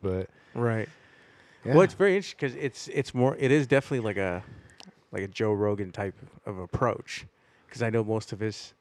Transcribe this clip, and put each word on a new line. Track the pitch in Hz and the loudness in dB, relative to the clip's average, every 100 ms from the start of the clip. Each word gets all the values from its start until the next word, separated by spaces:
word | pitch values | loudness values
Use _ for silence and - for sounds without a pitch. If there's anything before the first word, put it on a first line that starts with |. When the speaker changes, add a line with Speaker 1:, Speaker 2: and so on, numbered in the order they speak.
Speaker 1:
but | 95 92 92 _ - | -4 -4 -6 _ -12
Speaker 2:
Right. | - 120 110 104 - - - - - - - | -2 0 0 -4 -12 -20 -20 -20 -20 -20 -10
Speaker 1:
yeah. | 113 | 4
Speaker 2:
Well, | 151 | 6
it's | 190 | 6
very | - 196 190 | 4 2 2
interesting | - - 139 | -2 -6 -6
'cause | 120 | -4
it's, | 139 - - | -6 -8 -6
it's | 143 - | -4 -2
more, | 127 131 - | 2 2 2
it | 135 | 4
is | 151 123 | 4 4
definitely | 135 - 131 110 | 2 2 -2 -2
like | 98 | -2
a, | 95 87 - - - - - - _ | -2 -2 -8 -18 -20 -20 -20 -20 _
like | 101 | -8
a | 98 | -6
Joe | - 110 | -2 0
Rogan | 101 104 101 92 | 2 2 0 -4
type | 104 98 - - - - | -6 -6 -8 -16 -16 -12
of | 92 | -10
approach. | 90 - 123 - - - - _ _ _ - | -6 0 0 0 -6 -14 -14 _ _ _ -14
'Cause | - | -4
I | 117 | 0
know | 113 | 2
most | 107 110 - | 2 -2 -4
of | 101 | -6
his, | 110 - - _ | -6 -6 -14 _